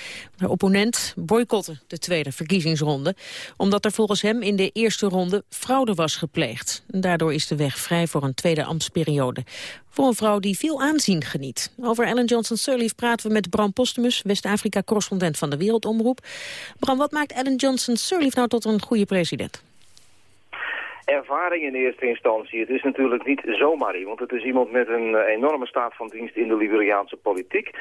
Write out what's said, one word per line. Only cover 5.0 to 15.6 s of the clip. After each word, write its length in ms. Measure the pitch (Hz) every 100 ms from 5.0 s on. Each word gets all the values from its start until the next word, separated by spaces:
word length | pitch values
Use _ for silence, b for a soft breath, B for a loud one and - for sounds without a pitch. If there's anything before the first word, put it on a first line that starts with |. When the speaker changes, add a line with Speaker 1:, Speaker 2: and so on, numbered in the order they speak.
| 202
Speaker 1:
ronde 360 | 185 180 202 -
fraude 460 | - - 262 233
was 220 | 170 156 -
gepleegd. 680 | 165 170 131 113 - - -
En 100 | 190
daardoor 320 | 185 170 160
is 140 | 151 -
de 100 | 147
weg 220 | 143 -
vrij 280 | - 170 165
voor 160 | 151
een 120 | 139
tweede 300 | 127 175 156
ambtsperiode. 800 | 127 160 - 175 156 147 127 123 123 B B B -
Voor 180 | - 269
een 80 |
vrouw 240 | 214 214 208
die 200 | 202 185
veel 240 | 311 277
aanzien 400 | 277 311 - 165
geniet. 520 | 135 156 135 - - -
Over 240 | 240 226 214
Ellen 180 | 240
Johnson 320 | 240 233 220 226
Sirleaf 380 | - 254 226
praten 320 | - 233 233 214
we 60 |
met 180 | 214 175
Bram 220 | 214 208
Postumus... 500 | 190 247 - 240 -
West-Afrika-correspondent 1160 | 196 202 196 208 214 202 - 208 - 190 175 147
van 120 | 151
de 60 |
Wereldomroep. 640 | 143